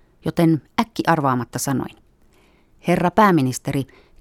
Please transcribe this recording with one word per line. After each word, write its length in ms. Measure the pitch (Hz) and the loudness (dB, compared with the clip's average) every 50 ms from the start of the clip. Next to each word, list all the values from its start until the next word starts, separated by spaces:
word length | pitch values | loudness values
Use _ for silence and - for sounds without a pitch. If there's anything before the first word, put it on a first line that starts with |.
| _ _ _ _ - | _ _ _ _ -8
Joten 360 | 160 - - 165 160 160 147 - _ - - | -6 -2 0 2 2 2 0 -2 _ -4 -4
äkki 220 | - - - - - | -4 -4 -4 -4 0
arvaamatta 520 | - 165 165 139 135 127 123 - - - 123 | 0 0 2 2 0 -2 -2 -4 -6 -8 -8
sanoin, 360 | - 139 135 123 - - - _ _ _ _ _ _ _ _ _ _ _ _ _ _ _ _ _ - | -6 -4 -4 -4 -6 -8 -14 _ _ _ _ _ _ _ _ _ _ _ _ _ _ _ _ _ -2
"Herra 240 | - 175 175 170 175 | -2 0 2 0 0
pääministeri, 760 | - - 214 202 180 156 131 127 123 - - - - 139 131 - - - _ _ _ - | 2 4 4 4 4 2 0 0 -4 -6 -8 -6 -6 -6 -6 -8 -12 -20 _ _ _ -8